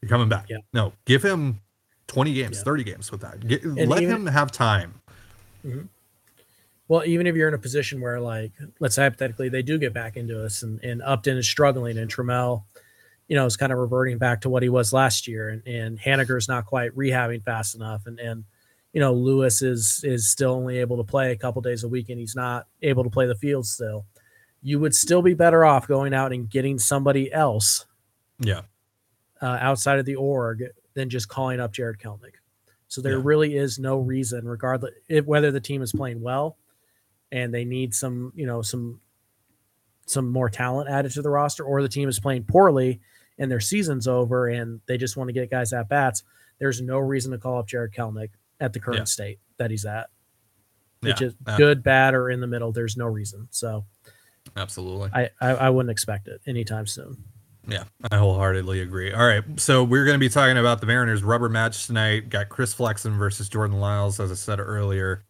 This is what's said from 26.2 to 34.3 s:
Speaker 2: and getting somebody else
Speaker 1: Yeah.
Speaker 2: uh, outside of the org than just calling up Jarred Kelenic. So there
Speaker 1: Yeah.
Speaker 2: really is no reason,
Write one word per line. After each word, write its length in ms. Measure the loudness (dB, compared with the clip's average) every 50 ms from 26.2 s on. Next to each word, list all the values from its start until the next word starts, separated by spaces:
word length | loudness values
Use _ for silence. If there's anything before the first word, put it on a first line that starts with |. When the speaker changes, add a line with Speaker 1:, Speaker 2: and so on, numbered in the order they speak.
| 0 0
Speaker 2:
and 180 | -2 -4 -6 -4
getting 300 | -2 0 0 0 0 0
somebody 500 | 0 0 2 2 4 4 4 4 2 0 2
else 520 | 2 2 2 2 2 2 2 0 0 -4 _ _ _ _ _ _ _ _ _ _ _
Speaker 1:
Yeah. 220 | -2 -2 -2 -2 -4 -14 _ _ _ _ _ _ _ _ _ _ _ _ _ _
Speaker 2:
uh, 160 | -4 -4 -2 0
outside 400 | 0 0 0 2 2 2 2 2
of 60 | 2
the 100 | -2 -4
org 480 | -2 -2 0 0 0 0 -2 -4 -4 -8 -10 -12 _ _ _ _
than 160 | -6 -6 -4
just 180 | -4 -6 -6 -6
calling 320 | -6 -4 -2 -2 -2 -2
up 140 | -4 -6 -6
Jarred 260 | -6 -6 -6 -6 -10
Kelenic. 360 | -12 -14 -14 -14 -18 -20 _ _ _ _ _ _ _ _ _ _ _ _
So 140 | -12 -6
there 160 | -2 0 0 0
Speaker 1:
Yeah. 60 | 2
Speaker 2:
really 320 | 4 4 4 4 2 2 0
is 200 | 0 -2 -2 -4
no 200 | -2 -2 0 0
reason, 500 | 0 0 0 -2 -2 -4